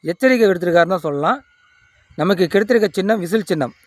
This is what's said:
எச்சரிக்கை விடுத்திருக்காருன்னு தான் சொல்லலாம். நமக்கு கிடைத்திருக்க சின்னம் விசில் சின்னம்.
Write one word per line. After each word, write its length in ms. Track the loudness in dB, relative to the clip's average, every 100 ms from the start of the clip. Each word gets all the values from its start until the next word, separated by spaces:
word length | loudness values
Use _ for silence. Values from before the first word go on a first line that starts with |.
எச்சரிக்கை 420 | -8 0 2 4 2
விடுத்திருக்காருன்னு 460 | 2 2 2 2
தான் 120 | 0 -4
சொல்லலாம். 320 | -2 -2 -2 _ _ _ _ _ _ _ -4
நமக்கு 260 | -2 0 0
கிடைத்திருக்க 420 | 0 0 0 0
சின்னம் 300 | -2 -2 -2
விசில் 260 | -2 -4 -2
சின்னம். 240 | -4 -4 _